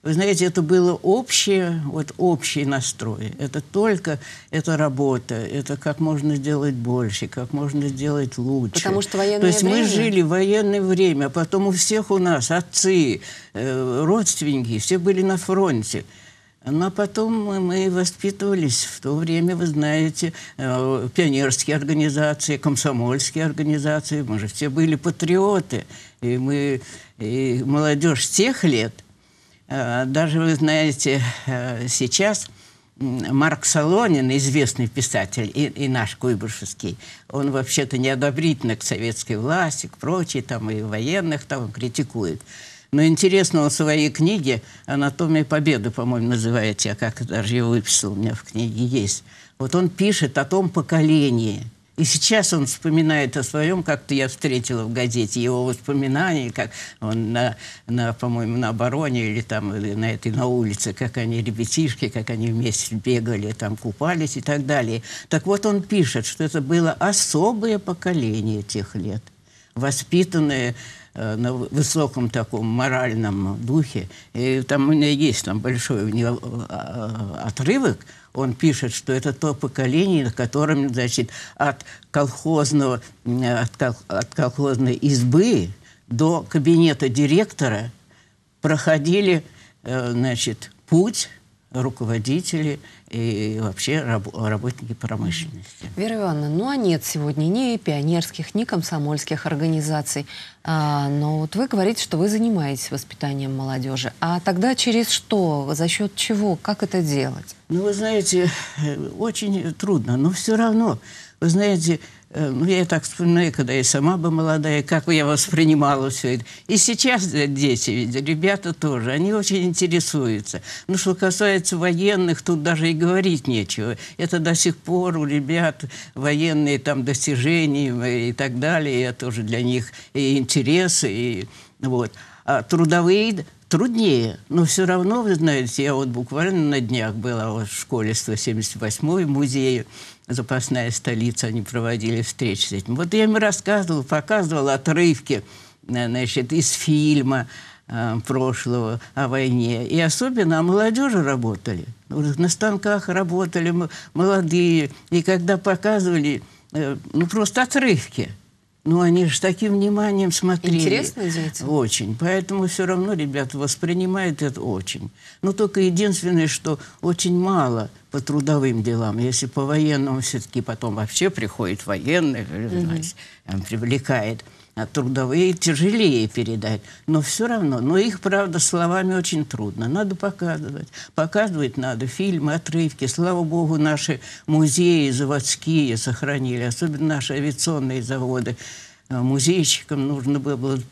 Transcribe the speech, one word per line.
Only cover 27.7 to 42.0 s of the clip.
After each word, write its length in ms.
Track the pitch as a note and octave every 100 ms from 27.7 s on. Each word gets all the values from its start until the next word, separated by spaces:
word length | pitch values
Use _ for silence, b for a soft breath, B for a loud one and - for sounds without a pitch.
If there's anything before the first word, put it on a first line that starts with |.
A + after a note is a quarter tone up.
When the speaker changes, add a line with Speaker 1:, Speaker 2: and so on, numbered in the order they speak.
| C#3+ D3+ D3 E3+ C3 -
Speaker 1:
тех 340 | - A3 C4
лет, 300 | F3 B2 A2+ - - b b b b b _
э, 380 | C3+ A#2+ A#2+ C3
даже, 320 | C#3 D#3+ D#3
вы 160 | E3 D#3
знаете, 680 | D#3 D#3 D#3 C3+ C#3+ C3+ A#2+ B B
э, 400 | B2+ B2 A#2 B2
сейчас, 580 | - B2+ - G3+ G#3 - b b b b -
м, 380 | C3+ B2 E2 C3+
Марк 300 | D#3 D3+ -
Солонин, 680 | D#3+ D3+ F#3+ A#3+ D3+ C3 C3+
известный 500 | C#3 C#3 C3+ - A#2
писатель, 640 | C3+ A#2+ - F#2+ - A2
и, 120 | - D3
и 240 | - C#3
наш 260 | C3 A2+ -
куйбышевский, 840 | B2+ A2 A2 - - - G2 F2 B B B
он 220 | C#3 C#3
вообще-то 460 | C3+ C3 - - C3
неодобрительно 800 | C3 C3+ C#3+ C3+ D#3+ C#3 A#2+ A2
к 60 |
советской 520 | - G2 A#2 A2+ - G#2+
власти, 520 | A#2+ E3+ E3+ - E3+
к 100 | -
прочей, 440 | B2+ F3+ E3+ C#3
там, 280 | - A#2+ A2
и 100 | G#2+
военных 600 | G#2+ G#2+ A#2+ F#3 E3+ D3
там 260 | - C#3 A2+
критикует. 680 | G#2+ B2 A#2+